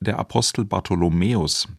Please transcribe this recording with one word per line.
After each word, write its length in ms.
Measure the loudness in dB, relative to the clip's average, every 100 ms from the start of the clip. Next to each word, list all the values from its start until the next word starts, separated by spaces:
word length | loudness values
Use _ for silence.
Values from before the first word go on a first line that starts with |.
der 180 | -4 -4
Apostel 480 | -2 0 0 0 -2
Bartholomäus, 1040 | -2 0 2 2 2 2 2 0 -2 -6